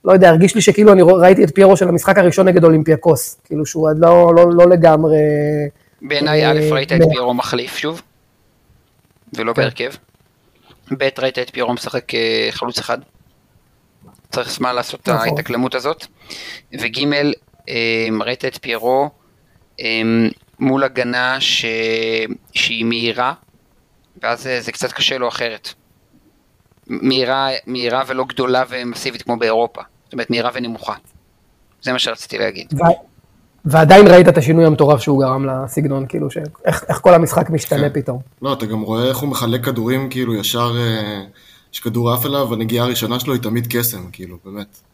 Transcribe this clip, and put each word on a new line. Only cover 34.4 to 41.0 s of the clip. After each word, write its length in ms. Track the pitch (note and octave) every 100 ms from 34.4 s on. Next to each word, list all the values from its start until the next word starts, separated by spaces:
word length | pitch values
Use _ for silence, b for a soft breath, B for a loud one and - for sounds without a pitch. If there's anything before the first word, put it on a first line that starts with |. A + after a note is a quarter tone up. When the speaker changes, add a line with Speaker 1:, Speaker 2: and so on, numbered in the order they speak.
| C3 D#3+ E3
Speaker 1:
המטורף 340 | D3+ D3 C#3+
שהוא 200 | D3+ C#3
גרם 260 | C3 C3+ C3+
לסגנון, 600 | C3 C3 - C#3+ C3+ C3+
כאילו, 220 | - C#3+
ש-, 80 | D#3 D3+ -
איך, 200 | F3+ - -
איך 100 | D#3+
כל 160 | F#3+
המשחק 360 | E3+ E3+ F3 E3
משתנה 380 | D#3+ - D3 D3
Speaker 3:
כן. 120 | C#3+
Speaker 1:
פתאום. 180 | C3+ B2+ - _
Speaker 3:
לא, 100 | C3+
אתה 140 | C3+ A2
גם 140 | A2
רואה 280 | G#2+ A2+ B2+
איך 80 | B2+
הוא 120 | C#3+
מחלק 360 | C3 A#2 B2
כדורים, 460 | C3 A#2+ A2+ C3 C3+
כאילו, 240 | B2+ A#2+
ישר, 380 | A2 G2 A#2+ A#2+ A#2
אה, 460 | A#2 A2